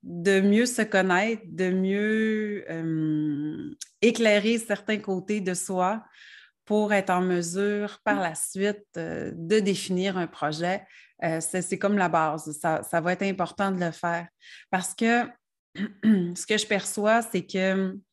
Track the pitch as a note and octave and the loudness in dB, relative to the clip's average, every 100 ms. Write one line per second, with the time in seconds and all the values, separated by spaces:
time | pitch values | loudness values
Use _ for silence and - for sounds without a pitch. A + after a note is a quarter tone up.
0 | - F3 F3 G3 G3 G#3 B3 B3+ G#3+ G3 | -10 -2 2 4 6 4 4 0 0 2
1 | F#3+ F3+ G#3+ A3 F3 D#3+ F#3 F#3 F#3+ G3+ | 4 2 2 -2 -8 -4 0 2 0 0
2 | G#3 A3 A3 G#3+ G#3+ G3+ - E3 E3 D#3+ | 2 2 2 0 -2 -6 -8 -6 -4 -2
3 | D#3 D3+ D3+ C#3+ D3+ D3+ - - - _ | 0 0 -2 -2 -6 -8 -10 -12 -18 _
4 | A3+ A#3 A3+ G#3 G3+ A#3 A3+ G3 - G#3+ | 2 4 4 4 2 0 -2 -6 -2 -4
5 | G3+ F#3 F#3 G#3 F#3+ F3+ - F#3 F3+ A3 | -2 -6 -2 -2 -2 -4 -4 0 0 0
6 | - - - - - _ _ G#3+ G#3 G3+ | -8 -20 -20 -20 -20 _ _ 0 4 2
7 | F#3+ F3+ F#3 F3+ E3+ F3+ G3+ G#3 G#3 - | 2 2 2 0 0 -2 0 -2 -4 -4
8 | - G3+ F3+ D#3+ - F#3+ G3+ G#3 - E3+ | -2 0 0 -4 -6 -2 -2 -2 -10 -10
9 | E3 D#3+ - E3+ E3 G#3+ G3+ F#3 - F3+ | -6 -6 -8 -8 0 2 2 -2 -2 0
10 | F#3+ F#3 E3 - D3+ D#3 F3 G3 - - | 0 -2 -4 -4 -4 -2 -2 -2 -6 -20
11 | - _ E3 D#3+ D#3+ F#3 F3 F#3 G3 G#3 | -20 _ -4 -2 -4 -4 -4 -2 2 2
12 | F3 E3 D#3+ D#3 D3+ D3 E3+ D#3+ - E3+ | 4 4 2 -2 -8 -4 -2 -2 0 -2
13 | E3 F3+ G3 F#3+ E3+ - G3 F#3 F3 E3 | 0 0 -2 -2 -4 -2 -2 0 -2 -2
14 | F3 E3+ F3 _ - - - F#3 F3+ - | -4 -4 -6 _ -20 -20 -6 -4 -4 -2
15 | A3+ A#3+ A#3+ - _ _ _ - G#3 - | 2 2 0 -8 _ _ _ -8 -8 0
16 | A3 G3+ F3 F3 - G#3+ G#3 G3+ - - | 4 4 4 -4 -2 -2 0 -2 -2 0
17 | G#3 A3+ A3+ F#3 F3+ F#3+ F#3+ F#3+ F#3+ F#3+ | 4 4 2 -4 -2 0 0 2 -2 -6
18 | _ | _